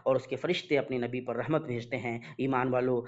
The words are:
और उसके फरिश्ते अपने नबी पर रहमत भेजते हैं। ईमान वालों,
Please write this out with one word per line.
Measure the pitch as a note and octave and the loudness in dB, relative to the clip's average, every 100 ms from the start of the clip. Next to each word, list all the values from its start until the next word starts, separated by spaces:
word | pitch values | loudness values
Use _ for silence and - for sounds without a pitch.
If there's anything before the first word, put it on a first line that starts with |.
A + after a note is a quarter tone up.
| B2 | 2
और | C3 | 2
उसके | - B2+ | 0 -4
फरिश्ते | D3+ F3 - C#3+ | 0 0 2 2
अपने | C3 B2+ | 2 -2
नबी | A#2+ B2+ | -2 -4
पर | B2+ A#2 | -4 -2
रहमत | A#2+ D#3 | 0 0
भेजते | D3+ A#2 A#2 B2 | 0 -6 -4 -4
हैं। | A#2+ A#2 - - | -4 -6 -6 -2
ईमान | C3+ B2+ C3 | 0 2 2
वालों, | B2 B2+ B2 | 2 2 0